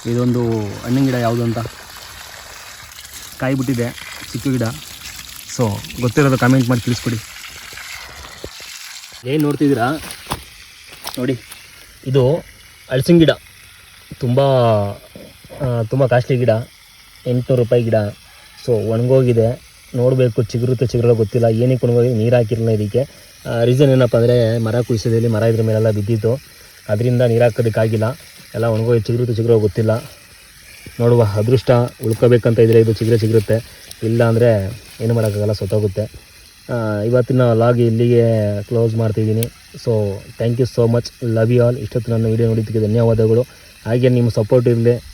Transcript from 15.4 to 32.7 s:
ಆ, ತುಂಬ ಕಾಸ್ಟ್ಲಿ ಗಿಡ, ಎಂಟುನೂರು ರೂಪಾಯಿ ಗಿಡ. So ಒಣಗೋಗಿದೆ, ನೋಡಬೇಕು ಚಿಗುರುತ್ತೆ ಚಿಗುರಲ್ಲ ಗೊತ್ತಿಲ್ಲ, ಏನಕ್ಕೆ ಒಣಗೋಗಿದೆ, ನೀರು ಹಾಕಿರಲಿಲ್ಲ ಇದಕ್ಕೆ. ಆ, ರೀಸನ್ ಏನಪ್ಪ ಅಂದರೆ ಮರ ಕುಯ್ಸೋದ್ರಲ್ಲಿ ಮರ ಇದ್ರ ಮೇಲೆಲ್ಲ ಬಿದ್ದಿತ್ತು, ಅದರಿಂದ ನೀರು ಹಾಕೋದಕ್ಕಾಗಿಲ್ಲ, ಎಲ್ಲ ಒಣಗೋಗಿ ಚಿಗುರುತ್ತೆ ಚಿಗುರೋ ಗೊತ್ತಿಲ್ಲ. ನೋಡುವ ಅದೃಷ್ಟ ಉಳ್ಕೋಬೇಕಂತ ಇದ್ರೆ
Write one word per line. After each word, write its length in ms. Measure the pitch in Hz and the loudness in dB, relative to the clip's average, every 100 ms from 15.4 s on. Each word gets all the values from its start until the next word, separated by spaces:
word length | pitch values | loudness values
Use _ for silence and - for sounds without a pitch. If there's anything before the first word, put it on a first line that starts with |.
| - - | -20 -8
ಆ, 40 | 135 120 110 | -4 -4 -2
ತುಂಬ 120 | 135 131 | 0 2
ಕಾಸ್ಟ್ಲಿ 240 | 123 - 131 | 2 0 0
ಗಿಡ, 120 | 120 110 127 - - - - - 127 | 2 0 -2 -18 -20 -20 -20 -12 -4
ಎಂಟುನೂರು 300 | 123 120 131 | -4 0 0
ರೂಪಾಯಿ 180 | 113 123 113 | 2 2 2
ಗಿಡ. 100 | 110 104 - - - - - | 0 -2 -8 -20 -20 -20 -12
So 80 | - 113 104 | -2 -2 0
ಒಣಗೋಗಿದೆ, 560 | 113 123 131 127 113 113 131 - - - 123 | -2 2 2 4 2 2 -2 -12 -20 -10 -2
ನೋಡಬೇಕು 400 | 123 131 127 110 113 | 0 2 0 0 -4
ಚಿಗುರುತ್ತೆ 340 | 117 120 127 120 | -2 -2 -2 0
ಚಿಗುರಲ್ಲ 240 | 120 120 113 | 0 2 2
ಗೊತ್ತಿಲ್ಲ, 260 | 107 123 113 110 | 0 0 0 2
ಏನಕ್ಕೆ 200 | 123 131 123 | 0 0 2
ಒಣಗೋಗಿದೆ, 280 | 120 120 117 | 2 2 0
ನೀರು 140 | 113 123 | 2 2
ಹಾಕಿರಲಿಲ್ಲ 340 | 110 113 113 107 | 2 -2 0 0
ಇದಕ್ಕೆ. 240 | 104 117 139 - - - - | 0 -2 -4 -10 -20 -16 -8
ಆ, 40 | 120 120 | -2 0
ರೀಸನ್ 240 | 127 143 131 | 4 4 4
ಏನಪ್ಪ 200 | 120 117 | 4 2
ಅಂದರೆ 160 | 120 123 113 117 113 | 2 2 2 0 -2
ಮರ 100 | 120 117 | -2 -2
ಕುಯ್ಸೋದ್ರಲ್ಲಿ 440 | 117 123 113 120 110 | -2 0 0 0 0
ಮರ 80 | 113 | 0
ಇದ್ರ 120 | 113 110 | 2 0
ಮೇಲೆಲ್ಲ 220 | 107 110 104 | 2 0 0
ಬಿದ್ದಿತ್ತು, 360 | 101 113 113 135 - - - - - | -2 -2 0 -2 -8 -20 -20 -20 -6
ಅದರಿಂದ 280 | 107 120 123 123 | -2 0 2 2
ನೀರು 120 | 113 120 | 4 2
ಹಾಕೋದಕ್ಕಾಗಿಲ್ಲ, 600 | 110 113 107 110 110 110 - - - - - | 2 -2 0 0 0 -2 -6 -16 -20 -12 -6
ಎಲ್ಲ 100 | 117 110 | -2 -2
ಒಣಗೋಗಿ 260 | 113 120 104 | 0 0 0
ಚಿಗುರುತ್ತೆ 280 | 117 123 110 | -2 -2 -2
ಚಿಗುರೋ 180 | 113 113 107 | 2 4 4
ಗೊತ್ತಿಲ್ಲ. 260 | - 110 113 - - - - - - - - - - | 0 0 -2 -6 -20 -20 -20 -20 -20 -20 -20 -20 0
ನೋಡುವ 220 | 120 120 110 101 | 2 4 2 0
ಅದೃಷ್ಟ 300 | 110 123 - 123 120 - 113 | 0 0 2 2 2 -4 -4
ಉಳ್ಕೋಬೇಕಂತ 540 | 113 123 120 120 110 | 2 4 4 2 2
ಇದ್ರೆ 120 | 113 | 4